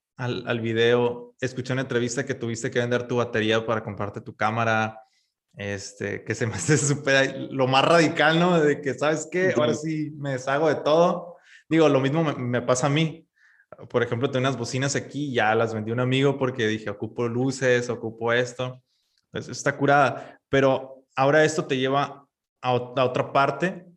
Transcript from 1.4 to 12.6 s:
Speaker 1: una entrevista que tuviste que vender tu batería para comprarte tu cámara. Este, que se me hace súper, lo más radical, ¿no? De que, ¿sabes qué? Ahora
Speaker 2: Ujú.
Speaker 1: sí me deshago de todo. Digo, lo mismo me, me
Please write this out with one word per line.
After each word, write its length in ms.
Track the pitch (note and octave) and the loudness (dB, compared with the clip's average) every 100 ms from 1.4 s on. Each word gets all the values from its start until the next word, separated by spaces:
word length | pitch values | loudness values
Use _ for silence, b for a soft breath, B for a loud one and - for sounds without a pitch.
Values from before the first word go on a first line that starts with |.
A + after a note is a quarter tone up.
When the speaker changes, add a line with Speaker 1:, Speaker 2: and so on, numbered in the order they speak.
| B2+ B2+ B2+ | -8 -6 -4
Speaker 1:
una 100 | C3 | -4
entrevista 420 | A#2+ A#2+ A#2+ C#3+ C3+ | -2 -2 -2 -4 -4
que 80 | B2+ | -4
tuviste 360 | A#2 A2+ C3 | -6 -6 -4
que 80 | A#2+ | -2
vender 280 | A#2+ B2 - | 0 0 0
tu 100 | A#2+ | -2
batería 480 | A2+ A2+ G#2+ A2+ A2+ | -2 0 2 2 0
para 180 | A2 | -4
comprarte 380 | A2 G2 G#2 - | -4 -8 -8 -8
tu 140 | G2+ - | -12 -4
cámara. 640 | G#2+ A2+ A2+ A2 A2 - b b b _ _ - | -2 0 0 2 0 -6 b b b _ _ -10
Este, 680 | G2+ G2+ - - G#2 G2+ | -8 -8 -10 -8 -6 -6
que 120 | - G#2+ | -6 -4
se 100 | A2+ | -4
me 60 | G2+ | -4
hace 220 | - D3+ | 0 2
súper, 680 | C#3 C#3+ C#3+ C3+ C3+ C3+ B2+ | 2 -2 2 2 2 -2 -8
lo 160 | C3+ B2+ | -2 2
más 160 | C3+ D3+ | 4 6
radical, 540 | E3+ D3+ - D3+ E3 | 6 4 4 2 4
¿no? 200 | F3 F3 | 4 4
De 220 | D3+ C#3 | 4 2
que, 120 | C#3 | -2
¿sabes 340 | B2 D3 D#3 - | -2 0 0 -2
qué? 220 | F3+ F#3 E3 | -2 0 2
Ahora 160 | D3+ | 0
Speaker 2:
Ujú. 100 | - | 0
Speaker 1:
sí 300 | D#3+ D#3 D3 C#3+ | -4 -6 -6 -8
me 140 | C#3 | -6
deshago 360 | C3 C3+ C#3+ D#3+ | -4 -2 0 2
de 60 | B2+ | 0
todo. 600 | C#3+ D#3 F3 - - B B B B | 2 4 4 2 -8 B B B B
Digo, 200 | D#3+ D3+ | 4 6
lo 100 | C3+ | 4
mismo 240 | C3+ D#3 | 2 0
me, 100 | D#3+ B2 | 0 -2
me 260 | B2 A#2+ | -2 -2